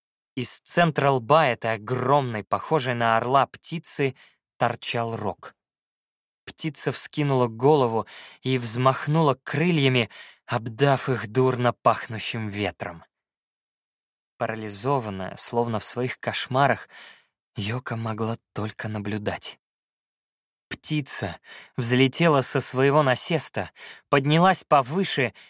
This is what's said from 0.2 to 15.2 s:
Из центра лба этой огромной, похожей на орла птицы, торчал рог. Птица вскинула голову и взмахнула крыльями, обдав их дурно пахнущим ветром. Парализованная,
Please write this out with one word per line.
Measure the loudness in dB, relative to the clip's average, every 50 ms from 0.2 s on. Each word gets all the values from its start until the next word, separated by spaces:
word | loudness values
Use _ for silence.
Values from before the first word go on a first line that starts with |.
| _ _ -10
Из | -8 -8 -8 -10 -12
центра | -10 -4 0 2 2 2 2 2 2 4
лба | 2 2 4 4 4 6 6
этой | 4 0 0 -2 -4 -4
огромной, | -4 -2 -4 -4 -2 2 2 2 2 2 0 -6 -6 -4
похожей | -2 -4 -4 0 0 0 0 0 0 -2
на | 0 2 4 4
орла | 2 2 4 4 2 2
птицы, | 2 -4 -16 -12 -10 -10 -10 -10 -8 -4 -2 -2 -2 -4 _ -20 _ _ _ _ _ _
торчал | -2 -2 -2 -2 -4 -6 -4 -4 -4 -4 -4 -6
рог. | -6 -6 -8 -8 _ -14 -20 _ _ _ _ _ _ _ _ _ _ _ _ _ _ _ _ _ _ -18
Птица | -18 -14 -8 -8 -8 -6 -4 -4 -4
вскинула | -4 -4 -8 -6 -4 -2 0 2 2 2 2
голову | 0 0 2 4 6 6 6 4 2 0 -2 -4 -4 -14 -20 -20 -20 -18 _
и | -2 -2 -2 -2
взмахнула | -2 -4 -2 2 2 2 2 2 -2 0 2 4 4 2 2
крыльями, | _ -4 -6 -2 0 0 2 2 4 4 4 2 2 0 -2 -6 -20 -20 -20 -20 _ _
обдав | -6 -4 -4 -4 -6 -2 2 2 4 2 2 0 -4
их | -4 -4 -4 -2
дурно | 0 2 2 2 2 2 0 0
пахнущим | 0 _ 2 2 2 2 -4 -10 -8 -8 -6 -6 -6 -6 -6 -6
ветром. | -4 -4 -4 -4 -4 -6 -12 -12 -12 -14 -20 _ _ _ _ _ _ _ _ _ _ _ _ _ _ _ _ _ _ _ _ _ _ _ _ _ _
Парализованная, | -6 -6 -4 -4 -6 -8 -10 -8 -6 -2 0 0 0 -2 -4 -6 -6